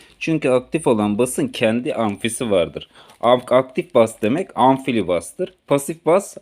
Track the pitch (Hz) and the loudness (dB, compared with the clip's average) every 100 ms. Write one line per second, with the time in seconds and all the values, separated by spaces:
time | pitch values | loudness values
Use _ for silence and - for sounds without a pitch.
0 | - - - 156 139 127 123 160 143 110 | -20 -10 -4 -2 2 0 0 -4 0 0
1 | 104 104 123 - 135 - 113 117 143 - | 0 0 -2 -2 -4 0 0 0 -4 -2
2 | 110 101 113 - 120 95 80 80 - _ | -2 -2 -6 -4 0 0 0 -4 -16 _
3 | - - 113 123 - 123 131 - 165 123 | -20 -4 2 2 2 0 0 -6 0 2
4 | 113 - 107 120 190 - 127 135 147 113 | 2 0 -2 -2 -4 2 2 2 0 -2
5 | 87 87 - - 180 _ - 143 - 160 | 0 -2 -4 -10 -10 _ -2 -2 -2 -6
6 | 156 185 202 - | 0 0 0 -6